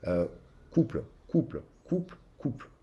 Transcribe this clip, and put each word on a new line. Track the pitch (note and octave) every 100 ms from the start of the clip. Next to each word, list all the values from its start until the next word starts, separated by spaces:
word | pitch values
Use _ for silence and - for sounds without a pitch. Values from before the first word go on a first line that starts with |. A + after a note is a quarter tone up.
| -
euh, | F2 E2+ - - - -
couple, | - D#3 - - - -
couple, | E3+ - - - - -
couple, | F3+ F3 - - -
couple. | C#3+ - - -